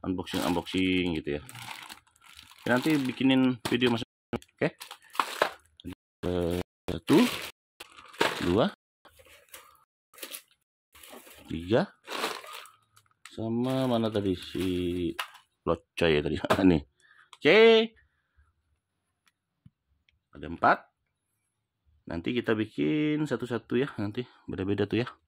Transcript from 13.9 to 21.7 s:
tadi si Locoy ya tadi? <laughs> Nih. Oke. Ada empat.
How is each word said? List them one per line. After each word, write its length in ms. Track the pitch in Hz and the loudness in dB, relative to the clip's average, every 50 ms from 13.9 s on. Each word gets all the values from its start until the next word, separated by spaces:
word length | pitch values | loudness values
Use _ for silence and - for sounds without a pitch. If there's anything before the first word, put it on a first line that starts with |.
| 120 117 113 113 107 | 2 2 0 0 0
tadi 240 | 107 101 98 90 | 0 0 0 -2
si 300 | 85 - - - - 90 95 90 90 90 87 87 90 90 82 - - - - - - _ _ _ _ _ | -2 -4 -10 -6 -4 -2 -2 0 0 -2 -2 -2 -2 -2 -4 -4 -6 -10 -12 -12 -20 _ _ _ _ _
Locoy 480 | 80 82 - _ _ _ - 87 85 78 | -4 -4 -4 _ _ _ 0 2 4 4
ya 80 | 73 | 4
tadi? 160 | 76 78 76 - - - - | 2 0 -4 -4 -2 -2 0
<laughs> 160 | - 95 92 | 4 6 6
Nih. 140 | 87 76 73 _ _ _ _ _ - _ - _ - _ | 6 6 2 _ _ _ _ _ -20 _ -20 _ -20 _
Oke. 480 | - 143 170 214 220 226 226 220 226 226 _ _ _ _ _ _ _ _ _ _ _ _ _ _ _ _ _ _ _ _ _ _ _ _ _ _ _ _ _ _ _ _ _ _ _ - _ _ _ _ _ _ _ _ _ _ _ _ _ | 4 6 8 8 8 8 8 6 4 0 _ _ _ _ _ _ _ _ _ _ _ _ _ _ _ _ _ _ _ _ _ _ _ _ _ _ _ _ _ _ _ _ _ _ _ -20 _ _ _ _ _ _ _ _ _ _ _ _ _
Ada 100 | 71 73 78 85 | -14 -10 -10 -6
empat. 260 | 80 - 120 180 - - _ _ _ _ _ _ _ _ _ _ _ _ _ _ _ _ _ | 2 4 4 4 2 0 _ _ _ _ _ _ _ _ _ _ _ _ _ _ _ _ _